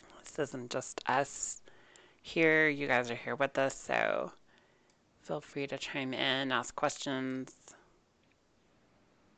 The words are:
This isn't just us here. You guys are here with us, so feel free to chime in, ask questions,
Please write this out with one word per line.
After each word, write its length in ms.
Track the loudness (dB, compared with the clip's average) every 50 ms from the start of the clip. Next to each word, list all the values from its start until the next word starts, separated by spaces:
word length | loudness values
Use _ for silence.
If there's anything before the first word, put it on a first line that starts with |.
| -18 -18 -20 -20 -18
This 160 | -10 -6 -6
isn't 320 | -6 -4 -6 -8 -8 -6
just 300 | -6 -6 -6 -6 -10 -6 0 2
us 540 | 2 2 2 0 -4 -8 -8 -8 -8 -12 -16 -20 -20 -20 -20 -20 -20 -20 -20 -20 -20 _
here. 480 | -16 -2 2 4 6 6 8 6 6 4
You 180 | 2 0 0 2
guys 220 | 2 2 2 0
are 60 | -4
here 200 | -6 -4 -4 0
with 220 | 0 0 2 2 2
us, 180 | 2 2 0
so 560 | -4 -2 0 2 2 4 2 2 0 -2 -6 -8 -14 _ _ _ _ _ _ _ _ _ _ _ _ _ _ _ _
feel 200 | -10 -8 -6 -6
free 260 | -8 -8 -8 -6 -6 -6
to 100 | -6 -8
chime 360 | -8 -6 -6 -4 -4 -2 -2
in, 380 | 0 2 2 2 2 0 0
ask 240 | 0 0 -2 -4 -2
questions, 800 | -2 0 0 0 -2 -4 -4 -2 -2 -2 -4 -4 -6 -8 -10 -12 _ _ -20 -20 -20 _ _ _ _ _ _ _ _ _ _ _ _ _ _ _ _ _ _ _ _ _ _ _ _ _ _ _ _ _ _ _